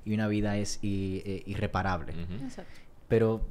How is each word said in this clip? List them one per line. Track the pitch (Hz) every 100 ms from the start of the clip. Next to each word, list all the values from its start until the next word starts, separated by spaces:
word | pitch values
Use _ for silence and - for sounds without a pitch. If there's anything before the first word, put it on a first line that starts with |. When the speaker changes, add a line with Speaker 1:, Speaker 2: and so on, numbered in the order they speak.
| 107
Speaker 1:
Y | 107
una | 107
vida | 107 104 101
es | 101 -
i-, | 101 98 98 95 101
eh, | 95 -
irreparable. | 98 104 95 95 - 78
Speaker 2:
Ujú. | 78 85 107 254
Speaker 3:
Exacto. | - 175 - - - -
Speaker 1:
Pero | 113 110 110 107